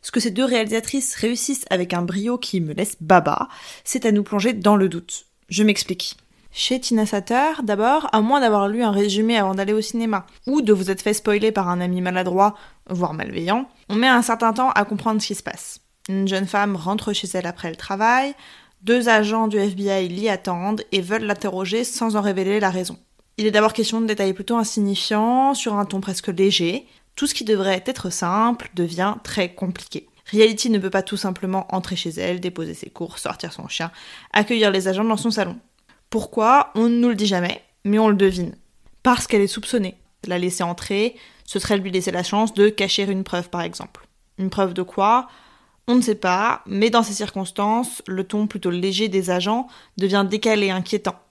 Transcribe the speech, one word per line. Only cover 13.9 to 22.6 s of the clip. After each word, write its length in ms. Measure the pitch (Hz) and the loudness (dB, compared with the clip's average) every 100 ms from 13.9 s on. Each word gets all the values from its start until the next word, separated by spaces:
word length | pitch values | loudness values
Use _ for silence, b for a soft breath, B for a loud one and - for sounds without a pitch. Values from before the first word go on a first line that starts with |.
| 208 | 0
met 120 | 254 | 4
un 160 | 247 | 4
certain 300 | 233 226 233 | 4 0 0
temps 180 | 220 254 | 2 2
à 120 | - | 2
comprendre 380 | 208 208 226 214 | 0 -2 -2 -2
ce 60 | - | -2
qui 80 | 196 | -8
se 80 | |
passe. 380 | - - - - _ _ - | -8 -12 -14 -18 _ _ -6
Une 180 | 190 196 | -2 0
jeune 200 | 190 190 | -2 -2
femme 280 | 208 202 190 | 0 0 -2
rentre 380 | 160 208 - | -4 -4 -4
chez 140 | 208 185 | -6 -4
elle 120 | 185 175 | -6 -6
après 240 | 175 170 | -8 -10
le 60 | 160 | -10
travail, 580 | - 196 220 247 277 285 B B B B | -8 0 2 2 0 -6 B B B B
deux 260 | 190 240 240 | 2 2 6
agents 400 | 220 208 226 220 | 4 4 0 0
du 120 | 208 | 2
F 160 | 196 185 | 0 -2
B 60 | |
I 260 | 196 196 180 | -2 0 -2
l'y 220 | 175 220 | -2 -2
attendent 520 | 190 190 175 185 214 - | -2 -4 -4 -2 -4 -2
et 100 | 196 | -4
veulent 240 | 175 220 220 | -2 -4 -2
l'interroger 580 | 208 208 185 190 220 | -4 -4 -4 -4 -2
sans 320 | 240 - 226 214 | -4 -4 -2 0
en 60 | |
révéler 380 | 208 190 185 | 0 0 0
la 120 | 208 | 2